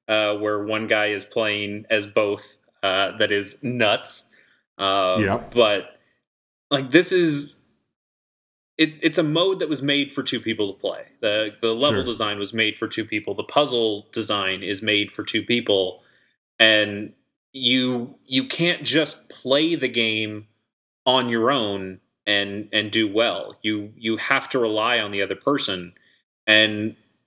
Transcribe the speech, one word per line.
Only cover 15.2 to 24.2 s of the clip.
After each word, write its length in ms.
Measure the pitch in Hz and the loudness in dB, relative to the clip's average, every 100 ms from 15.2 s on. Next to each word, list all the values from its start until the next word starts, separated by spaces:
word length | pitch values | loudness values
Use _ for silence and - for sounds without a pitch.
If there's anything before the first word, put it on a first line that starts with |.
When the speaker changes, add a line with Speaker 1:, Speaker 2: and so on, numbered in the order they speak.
Speaker 1:
two 200 | 101 110 | -4 -4
people. 580 | 95 120 117 101 92 - _ _ _ _ _ - | 0 0 2 2 0 -4 _ _ _ _ _ 2
And 540 | 110 107 104 104 110 - _ _ _ | 4 6 2 -4 -10 -16 _ _ _
you, 640 | 135 123 127 127 123 123 - - | -6 0 0 0 -2 -6 -14 -4
you 200 | 131 135 | -4 -2
can't 340 | - 170 170 | -2 -2 -2
just 460 | 123 147 147 - - | 0 0 0 -4 -14
play 480 | - 123 139 160 160 | -8 0 2 2 0
the 100 | 127 | -2
game 600 | 120 113 110 107 104 104 _ _ _ _ _ - | 0 0 -2 -4 -8 -16 _ _ _ _ _ 2
on 220 | 127 123 | 2 2
your 240 | 117 117 | 2 2
own 480 | 139 107 98 95 95 _ _ - | 2 0 -4 -8 -12 _ _ 0
and, 420 | 101 101 101 104 | 0 0 -6 -4
and 180 | 107 104 | -4 0
do 200 | 110 110 | 0 0
well. 440 | 104 117 87 - - | 2 0 -2 -8 -8
You, 300 | 107 107 104 117 | -4 -4 -6 -8
you 200 | 113 | -6
have 320 | 107 | -4